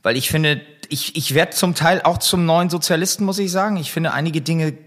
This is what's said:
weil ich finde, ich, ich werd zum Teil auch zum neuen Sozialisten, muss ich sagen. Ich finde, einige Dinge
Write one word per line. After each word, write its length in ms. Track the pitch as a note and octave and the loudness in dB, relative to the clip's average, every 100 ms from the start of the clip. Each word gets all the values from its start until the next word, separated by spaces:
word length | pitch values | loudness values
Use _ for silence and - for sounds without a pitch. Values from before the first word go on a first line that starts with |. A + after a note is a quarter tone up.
weil 120 | F#2+ B2 | 0 -2
ich 140 | - | 0
finde, 320 | D#3 D#3 C#3+ - _ - | 0 2 0 -6 _ -8
ich, 300 | C#3+ - E3 | -6 -6 -6
ich 160 | - C3+ | 0 0
werd 180 | E3+ | 0
zum 220 | - F3+ E3+ | 0 0 2
Teil 260 | E3 F#3 | 2 4
auch 160 | D#3+ F3+ | 2 0
zum 260 | - F#3 E3 | 0 2 4
neuen 240 | E3 F3 | 4 2
Sozialisten, 560 | E3+ - D#3+ F#3 - G3 | -2 0 0 0 -2 -2
muss 140 | F#3+ | -2
ich 120 | G3 | -2
sagen. 240 | F#3 G#3 G3 | 0 -2 -2
Ich 160 | C#3+ | -4
finde, 220 | - E3 | -2 -2
einige 260 | C3+ D#3+ D#3 | -2 -2 -2
Dinge 320 | C3+ E3 D#3 C#3 | -2 0 0 -4